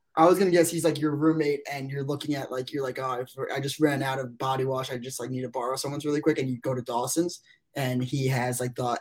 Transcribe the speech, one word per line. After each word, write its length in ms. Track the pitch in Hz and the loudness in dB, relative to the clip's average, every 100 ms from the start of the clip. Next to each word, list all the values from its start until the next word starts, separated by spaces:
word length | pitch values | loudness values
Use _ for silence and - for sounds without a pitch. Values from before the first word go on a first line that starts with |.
| _ | _
I 120 | - 170 | 4 6
was 120 | 180 | 6
gonna 140 | 196 | 6
guess 180 | 175 165 | 6 4
he's, 140 | 165 | 2
like, 160 | 160 143 | 0 2
your 160 | 151 143 | 0 2
roommate, 460 | 160 160 147 143 - | 2 4 2 0 -4
and 220 | 139 135 | -8 -6
you're 140 | 139 | -6
looking 320 | 135 143 151 139 | -4 -4 -2 -4
at, 160 | 131 | -4
like, 200 | 127 127 | -6 -4
you're 120 | 143 | -4
like, 160 | 131 127 | -4 -4
"Oh, 240 | 131 123 127 131 135 | -4 -4 -6 -6 -6
I, 60 | 139 | -4
I 40 | |
just 200 | 135 - | -4 2
ran 240 | 151 139 | 2 4
out 160 | 135 131 | 0 -2
of 180 | 127 120 | -4 -4
body 260 | 135 131 | -2 0
wash. 280 | 131 131 131 | 0 -2 -4
I 60 | 127 | -6
just, 200 | 123 - | -8 -8
like, 120 | 120 | -6
need 120 | 131 | -4
to 60 | 127 | -4
borrow 260 | 127 123 | -4 -2
someone's 300 | 135 147 143 | -2 -4 -4
really 160 | 147 147 | -2 0
quick." 180 | 151 147 | 2 2
And 100 | 131 | 0
you 120 | 123 | -2
go 140 | 135 | -2
to 80 | 127 | -4
Dawson's, 580 | 120 120 127 160 175 - _ _ _ | -2 -2 0 0 0 -4 _ _ _
and 280 | - 131 127 | -4 -2 0
he 240 | 127 143 131 | -2 0 0
has, 320 | 131 123 123 | 0 0 -2
like, 140 | 123 | -4
the 240 | 123 123 120 | -2 -2 -2